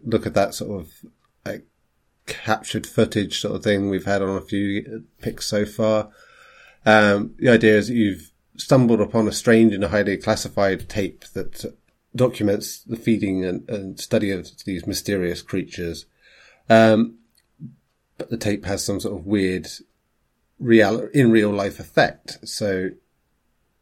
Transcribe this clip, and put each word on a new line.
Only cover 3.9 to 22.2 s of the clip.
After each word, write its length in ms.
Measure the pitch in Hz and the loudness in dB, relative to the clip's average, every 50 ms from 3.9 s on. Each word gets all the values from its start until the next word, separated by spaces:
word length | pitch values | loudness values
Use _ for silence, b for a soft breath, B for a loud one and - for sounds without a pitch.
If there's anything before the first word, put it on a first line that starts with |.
| 98 92 92 | -4 -4 -2
had 160 | 101 101 98 | -2 -2 -2
on 160 | 98 95 98 | -2 -2 -4
a 40 | 95 | -6
few 640 | 92 - 104 101 101 101 98 104 - - 110 113 113 _ _ _ | -6 -6 -6 -4 -4 -4 -6 -6 -8 -10 -14 -16 -18 _ _ _
picks 240 | - 120 110 - - | -10 -10 -10 -8 -8
so 200 | - - 104 104 | -4 -4 -2 -4
far. 440 | 104 - - 110 110 107 107 107 - b b b b b b b b b b b b b b b | -4 -4 -2 0 0 0 0 -2 -4 b b b b b b b b b b b b b b b
Um, 500 | - 110 107 104 104 101 104 110 - - | 6 6 6 6 6 4 2 -2 -6 -6
the 120 | - - 127 | 0 2 4
idea 280 | 117 110 113 107 107 | 4 6 6 6 4
is 100 | 104 101 | 4 2
that 60 | 113 120 | 0 0
you've 380 | 117 107 101 92 85 - - _ _ _ _ _ | 0 0 0 -2 -6 -10 -20 _ _ _ _ _
stumbled 420 | - - - 147 131 123 113 117 107 | -8 0 2 4 4 4 4 4 2
upon 260 | 104 101 - 113 107 | 0 0 0 0 0
a 40 | 107 | 0
strange 420 | - - - 120 113 113 113 110 101 | -2 -2 2 4 6 6 6 6 4
and 100 | 95 98 | 2 -2
highly 320 | 85 104 104 98 101 95 | 0 0 0 0 0 -2
classified 720 | 87 - 110 110 - - 95 - 104 101 98 95 85 - - | -2 -2 -2 -2 -2 -4 -6 -2 0 0 0 0 -2 -6 -8
tape 360 | - 107 95 90 - _ - - - | -6 -6 -6 -6 -8 _ -20 -14 -10
that 400 | 98 92 - - - - - - _ _ _ _ _ _ _ - | -10 -8 -8 -10 -10 -12 -14 -14 _ _ _ _ _ _ _ -2
documents 680 | 117 127 123 117 - 107 101 101 104 - - - - - | 0 0 0 0 0 0 0 0 -2 -4 -10 -14 -14 -12
the 140 | - 113 | -12 -10
feeding 480 | 113 - 113 110 98 104 98 95 92 92 | -4 0 0 0 0 0 -2 -2 -2 -4
and, 240 | 92 90 92 - - | -4 -6 -8 -8 -10
and 300 | 117 101 95 95 - - | -10 -10 -10 -12 -14 -14
study 320 | - - 120 110 104 98 | -6 -4 -2 -2 -2 -2
of 180 | 98 90 80 - _ - - | -4 -6 -8 -14 _ -14 -10
these 200 | 104 95 87 82 | -10 -8 -8 -6
mysterious 560 | - 95 - - - 101 95 90 87 87 - | -8 -8 -6 -4 -4 -4 -2 -4 -4 -6 -8
creatures. 640 | - - - 95 82 - - - 87 85 85 - - _ b b b b b b b b b b b - | -10 -8 -6 -6 -6 -8 -10 -10 -10 -10 -10 -12 -16 _ b b b b b b b b b b b 6
Um, 480 | 113 113 113 110 110 110 117 113 - _ _ _ _ _ _ _ _ - 156 - - _ _ _ _ _ _ _ _ | 6 8 8 8 6 4 2 0 -4 _ _ _ _ _ _ _ _ -20 -20 -20 -20 _ _ _ _ _ _ _ _
but 120 | - - - | -14 -12 -10
the 80 | 117 | -8
tape 280 | 113 - 107 104 101 - | -4 -2 -2 -4 -4 -4
has 180 | 92 98 95 - | -6 -6 -4 -4
some 160 | - 101 92 | -4 -4 -4
sort 200 | - 101 101 87 | -6 -8 -8 -8
of 60 | 78 | -4
weird 420 | 98 104 101 95 92 92 90 78 - - - _ _ _ _ _ _ _ _ _ _ _ _ _ _ _ - | -2 0 0 0 0 -2 -4 -8 -10 -16 -18 _ _ _ _ _ _ _ _ _ _ _ _ _ _ _ -4
real, 480 | - 120 113 110 104 98 110 107 104 - - | 2 6 6 6 6 6 2 -2 -4 -2 2
in 180 | 143 131 113 | 4 4 6
real 180 | 113 110 104 104 | 6 4 4 2
life 300 | 104 101 101 95 - - | 0 -2 -4 -4 -6 -10
effect. 680 | - - - 160 127 - - - | -12 -4 0 0 0 0 0 -8